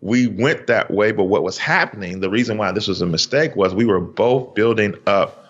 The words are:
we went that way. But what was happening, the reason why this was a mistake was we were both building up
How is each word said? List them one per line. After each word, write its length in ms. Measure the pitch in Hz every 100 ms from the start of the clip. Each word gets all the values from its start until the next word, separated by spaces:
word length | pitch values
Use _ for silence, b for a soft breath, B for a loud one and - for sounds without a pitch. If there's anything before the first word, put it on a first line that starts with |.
we 240 | 95 123 123
went 400 | 98 131 - -
that 240 | 113 -
way. 200 | 98 107
But 140 | 107 95
what 180 | 95
was 140 | 85 -
happening, 640 | - 175 170 - 90 92
the 100 | 95
reason 280 | 107 117 110
why 140 | 101
this 160 | 92 101
was 140 | 87
a 40 | 87
mistake 500 | 80 - 139 156 117
was 180 | 95
we 120 | 92 117
were 160 | 95
both 520 | 90 - 117 135 127 -
building 400 | 113 110 104 - -
up 400 | 101 - -